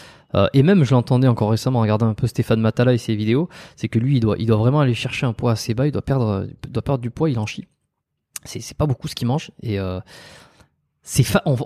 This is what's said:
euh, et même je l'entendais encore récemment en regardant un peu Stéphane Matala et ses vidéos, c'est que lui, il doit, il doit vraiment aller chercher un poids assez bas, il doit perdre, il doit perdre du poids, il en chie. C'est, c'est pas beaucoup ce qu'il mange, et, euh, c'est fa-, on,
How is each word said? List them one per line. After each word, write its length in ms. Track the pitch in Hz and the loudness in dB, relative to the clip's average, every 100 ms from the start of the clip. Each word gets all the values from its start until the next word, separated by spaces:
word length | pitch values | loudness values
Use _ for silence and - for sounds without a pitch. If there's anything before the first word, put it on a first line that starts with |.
| - - _ 98 | -20 -20 _ 0
euh, 100 | 98 | 2
et 100 | 139 | 4
même 220 | 143 202 | 4 4
je 100 | 131 | 4
l'entendais 320 | 127 117 127 131 | 2 4 2 4
encore 240 | 120 104 | 2 2
récemment 300 | 110 - 127 | 0 0 0
en 20 | |
regardant 240 | 110 107 113 | 2 2 0
un 80 | |
peu 140 | 104 117 | 0 -2
Stéphane 320 | - 117 113 | -2 0 2
Matala 320 | 110 - 123 | 2 2 2
et 60 | 123 | 2
ses 180 | - 107 | 0 -2
vidéos, 320 | 107 123 180 - - | 0 0 -2 -8 -20
c'est 140 | - - | -10 -4
que 100 | 117 | -2
lui, 200 | 127 139 | 2 2
il 20 | |
doit, 160 | 110 101 | 2 0
il 80 | 113 | 2
doit 100 | 110 | 2
vraiment 220 | 113 147 | 2 2
aller 160 | 139 | 2
chercher 320 | 117 123 - 131 | 0 -4 -4 -4
un 60 | |
poids 180 | 110 123 | -2 -2
assez 240 | 113 - | -2 -2
bas, 120 | 113 143 | -2 -2
il 40 | |
doit 120 | 127 | -2
perdre, 440 | - 135 113 98 95 - | -2 0 0 -2 -6 -10
il 60 | - | -10
doit 120 | 120 | -6
perdre 200 | - 139 | -4 -4
du 80 | 120 | -6
poids, 180 | - 160 | -4 -2
il 120 | 117 | -2
en 60 | 107 | -6
chie. 200 | - - _ _ _ _ _ _ - | -10 -16 _ _ _ _ _ _ -20
C'est, 160 | - - | -14 -14
c'est 160 | 117 - | -14 -4
pas 100 | 151 | -2
beaucoup 220 | 127 - | -2 -6
ce 80 | - | -6
qu'il 100 | 120 | -4
mange, 240 | 143 - - | -2 -6 -12
et, 200 | 120 98 | -6 -4
euh, 180 | 95 92 - - - - - _ _ _ _ _ - | -4 -6 -10 -20 -20 -20 -20 _ _ _ _ _ -4
c'est 160 | - | 0
fa-, 200 | - 196 | 2 0
on, 120 | - 123 | 0 -2